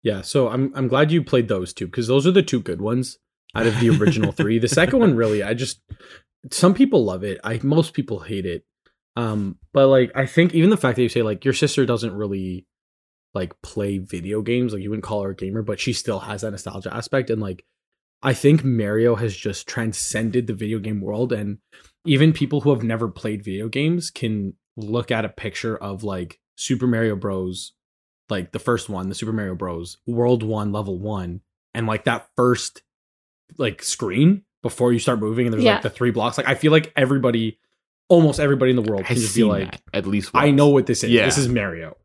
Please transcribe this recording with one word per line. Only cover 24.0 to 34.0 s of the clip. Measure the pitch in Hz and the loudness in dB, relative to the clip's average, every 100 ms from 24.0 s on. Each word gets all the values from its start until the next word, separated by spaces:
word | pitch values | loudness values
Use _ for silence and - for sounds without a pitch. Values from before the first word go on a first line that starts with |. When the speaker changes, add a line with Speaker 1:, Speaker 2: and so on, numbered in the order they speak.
| 160 | -6
Speaker 1:
can | - 117 107 98 - _ - | -6 -4 -4 -6 -10 _ -14
look | 104 117 120 | -4 -4 -2
at | 113 110 | -4 -4
a | |
picture | - 110 - 117 110 | -8 -10 -8 -8 -6
of, | 101 98 | -8 -8
like, | 107 95 85 - _ - | -8 -8 -10 -14 _ -14
Super | - 127 127 | -4 0 2
Mario | 117 113 101 | 2 0 0
Bros, | 101 95 92 90 - _ _ _ _ _ _ | -4 -4 -4 -8 -14 _ _ _ _ _ _
like, | 101 90 | -6 -6
the | 110 | -6
first | - 117 - | -2 -2 -4
one, | 95 95 | -8 -6
the | 101 | -6
Super | 110 | -6
Mario | 110 98 90 | -4 -4 -6
Bros, | 92 85 87 - - | -6 -8 -10 -12 -6
World | 120 120 123 | 0 2 2
One, | 110 107 104 | 0 -4 -2
Level | 104 101 92 | -4 -4 -6
One, | 104 101 90 90 _ _ _ | -6 -6 -6 -10 _ _ _
and, | 117 113 | -6 -2
like, | 107 - | -2 -2
that | 117 - - | -4 -6 0
first, | 123 123 - - _ _ _ _ _ _ _ - | 2 2 -2 -14 _ _ _ _ _ _ _ -6
like, | 123 - | -6 -4
screen | - - | -8 -6